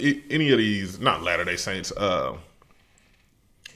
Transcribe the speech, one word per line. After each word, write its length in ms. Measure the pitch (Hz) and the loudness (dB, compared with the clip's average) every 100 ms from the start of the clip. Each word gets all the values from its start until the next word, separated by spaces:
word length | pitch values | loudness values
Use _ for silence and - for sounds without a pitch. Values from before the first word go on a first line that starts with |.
i-, 200 | 143 143 - | 0 0 -2
any 220 | 156 151 | 0 4
of 60 | 120 | 4
these, 420 | 107 101 92 - | 4 0 -4 0
not 240 | 131 80 | 0 2
Latter-day 320 | 85 85 87 87 | 0 0 -2 -4
Saints, 380 | - 95 85 | -4 -6 -6
uh, 420 | - 101 87 65 65 - _ _ _ _ _ _ _ _ _ _ _ - | -2 0 0 -2 -6 -16 _ _ _ _ _ _ _ _ _ _ _ -20